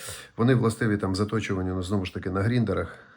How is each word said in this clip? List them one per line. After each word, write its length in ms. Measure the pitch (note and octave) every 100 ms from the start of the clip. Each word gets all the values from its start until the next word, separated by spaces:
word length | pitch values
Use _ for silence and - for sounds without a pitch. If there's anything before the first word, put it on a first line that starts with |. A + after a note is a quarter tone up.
| - - - -
Вони 180 | A#2+
властиві 420 | B2+ A2 G#2+ A#2 G2+
там 180 | F#2+
заточуванню, 600 | F#2+ G#2 A2+ - F#2+ F#2
ну, 80 | F#2
знову 220 | F2+ G#2
ж 100 | F2+
таки, 160 | - F#2
на 120 | F#2+
гріндерах. 560 | G#2 B2 G#2 F2+ E2+ - -